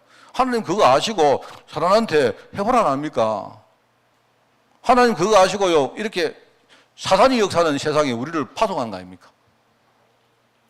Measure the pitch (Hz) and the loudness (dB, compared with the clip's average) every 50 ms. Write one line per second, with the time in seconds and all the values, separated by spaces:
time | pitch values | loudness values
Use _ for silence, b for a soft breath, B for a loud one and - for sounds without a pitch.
0 | b b b b b b - - 254 254 247 226 - - 233 208 185 127 131 147 | b b b b b b -6 -4 -4 -2 -4 -4 -4 -4 -2 2 4 4 4 2
1 | - 208 226 196 156 147 127 B B B B B B - - 151 151 175 196 220 | 0 -2 -2 0 2 2 2 B B B B B B -14 -8 -4 0 2 2 2
2 | 233 - 160 151 139 113 98 B B B - - 202 214 254 240 202 156 135 135 | 2 0 0 0 0 0 -2 B B B -10 -6 -4 0 0 0 0 0 -2 -4
3 | 147 151 - 131 113 110 110 101 104 101 104 110 _ _ _ _ _ _ _ _ | -6 -6 -4 -2 -2 -2 -2 -6 -8 -12 -18 -20 _ _ _ _ _ _ _ _
4 | _ _ _ _ _ _ _ _ _ _ _ _ _ _ _ _ - - 247 247 | _ _ _ _ _ _ _ _ _ _ _ _ _ _ _ _ 0 2 2 4
5 | 247 240 220 - 170 214 214 196 185 185 170 202 196 185 170 156 135 127 - - | 4 2 2 0 0 4 4 4 4 4 2 0 0 2 2 2 0 0 -4 -8
6 | 214 - - 180 165 143 - - _ _ _ _ b b b b b b _ - | -10 -6 -4 -4 -4 -4 -6 -10 _ _ _ _ b b b b b b _ -12
7 | - - 190 190 233 262 262 240 208 185 - 165 170 160 143 139 - 156 147 151 | -2 0 4 4 4 4 4 2 0 0 0 0 0 0 -2 -2 -4 -2 0 0
8 | 151 139 120 113 123 151 165 160 131 - - - 226 208 190 156 123 113 98 92 | 0 -2 -2 -6 -6 -6 -6 -6 -6 -8 -4 -4 -4 -2 -2 -4 -8 -8 -10 -12
9 | 92 90 92 87 _ _ _ _ _ _ _ _ _ _ _ _ _ _ _ _ | -14 -18 -20 -20 _ _ _ _ _ _ _ _ _ _ _ _ _ _ _ _
10 | _ _ _ _ _ _ _ _ _ _ _ _ _ | _ _ _ _ _ _ _ _ _ _ _ _ _